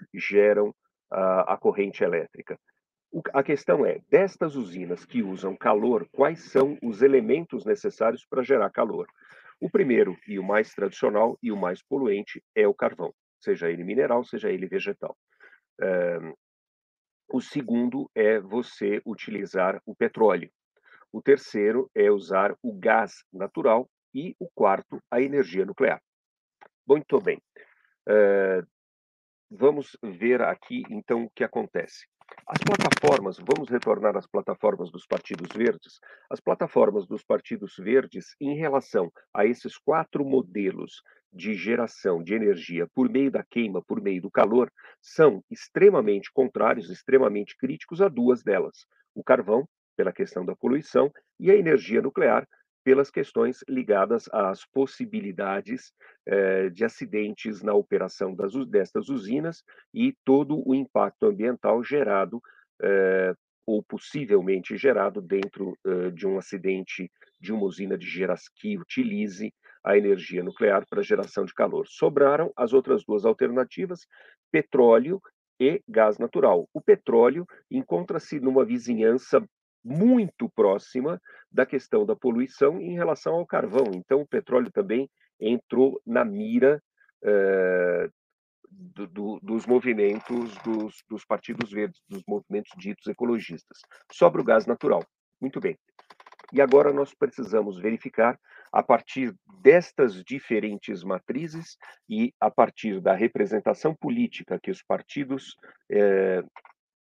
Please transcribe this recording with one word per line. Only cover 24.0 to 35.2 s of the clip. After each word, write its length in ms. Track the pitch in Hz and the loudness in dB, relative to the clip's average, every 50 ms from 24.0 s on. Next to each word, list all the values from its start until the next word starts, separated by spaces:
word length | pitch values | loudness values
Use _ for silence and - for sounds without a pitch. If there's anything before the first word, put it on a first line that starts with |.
| _ _ - | _ _ -12
e 220 | 131 160 185 - | -10 -10 -10 -12
o 120 | - 185 - - | -14 -16 -10 -4
quarto, 460 | - 110 98 98 - - - - - _ - | 0 2 2 2 0 -4 -12 -16 -16 _ -4
a 120 | - 123 | -2 -2
energia 440 | 135 139 143 143 123 82 87 95 95 | -2 0 0 -2 -2 -2 -2 -4 -4
nuclear. 360 | 98 98 - 131 104 80 - _ _ _ _ _ _ _ _ _ _ _ _ - _ _ _ _ | -4 -2 0 0 0 0 -4 _ _ _ _ _ _ _ _ _ _ _ _ -20 _ _ _ _
Muito 320 | - 143 151 143 - 143 120 | 2 2 2 2 -2 -2 0
bem. 200 | 95 90 - - _ _ _ - - _ _ _ _ _ _ _ - - | 0 0 -6 -6 _ _ _ -20 -20 _ _ _ _ _ _ _ -2 2
Eh, 520 | 104 107 104 101 98 98 95 95 95 92 87 _ _ _ _ _ _ _ _ _ _ _ _ _ _ _ _ _ | 4 4 4 4 4 2 2 0 -2 -2 -4 _ _ _ _ _ _ _ _ _ _ _ _ _ _ _ _ _
vamos 480 | - - 120 143 147 143 135 - - - - | -4 2 2 2 2 2 -6 -12 -16 -14 -14
ver 380 | 107 92 85 107 120 127 117 | -12 -8 -2 0 2 2 2
aqui, 420 | 113 85 90 - - - 123 123 131 - | 2 -2 -2 -6 -10 -12 -10 -10 -10 -10
então, 340 | 107 104 - - 120 117 117 | -12 -10 -4 -4 -4 -4 -4
o 60 | 113 _ | -8 _
que 120 | - 123 | -6 -6
acontece. 600 | - - 117 110 - - 87 - - - - - _ _ _ _ - - - - | -6 -4 -8 -8 -6 -6 -8 -8 -8 -14 -20 -20 _ _ _ _ -20 -20 -20 -12
As 120 | - - 156 | -8 -6 -4
plataformas, 800 | - - 202 196 190 156 - - - 147 143 123 101 95 92 | -2 -2 0 2 2 0 0 2 4 4 4 4 0 -4 -8
vamos 320 | - 90 - - - 139 117 | -6 -2 0 0 0 0 -2
retornar 460 | 123 120 - 113 104 98 104 107 98 | -4 -2 0 0 0 2 2 0 0
às 120 | 95 - | -2 -6
plataformas 640 | _ - 101 92 - 101 - - 107 95 90 90 85 | _ -6 -6 -4 -4 -6 0 0 0 0 -2 -8 -12
dos 140 | 85 92 - | -12 -14 -6
partidos 440 | - 95 92 | -4 -6 -4